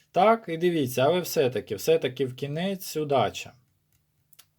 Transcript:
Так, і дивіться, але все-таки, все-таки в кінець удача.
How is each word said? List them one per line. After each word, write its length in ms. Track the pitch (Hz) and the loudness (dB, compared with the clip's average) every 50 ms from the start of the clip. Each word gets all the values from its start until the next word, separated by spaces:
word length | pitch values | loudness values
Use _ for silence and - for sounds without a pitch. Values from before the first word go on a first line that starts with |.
| _ _ | _ _
Так, 340 | - 170 196 220 226 226 - | 2 4 6 6 4 4 0
і 100 | 170 165 | -6 -4
дивіться, 440 | 160 175 180 170 156 135 127 - 123 | 0 0 2 2 0 0 0 0 2
але 180 | 131 151 175 180 | 2 2 2 2
все-таки, 540 | 160 - - 165 135 120 - 104 - - 107 | -2 -2 0 0 0 2 0 -4 -6 -6 -8
все-таки 500 | 98 - 160 165 160 147 131 131 - 135 | -2 2 2 2 2 2 0 -2 -4 -6
в 100 | 123 127 | -6 -6
кінець 640 | - 139 139 147 160 185 196 196 190 - - - | -8 -8 -8 -6 -6 -4 -6 -6 -8 -10 -8 -6
удача. 560 | 156 156 139 131 127 104 95 - - - - - _ _ _ _ _ _ _ _ _ _ _ _ _ _ _ _ - _ _ _ | -6 -2 0 2 2 2 0 -2 -8 -14 -16 -20 _ _ _ _ _ _ _ _ _ _ _ _ _ _ _ _ -20 _ _ _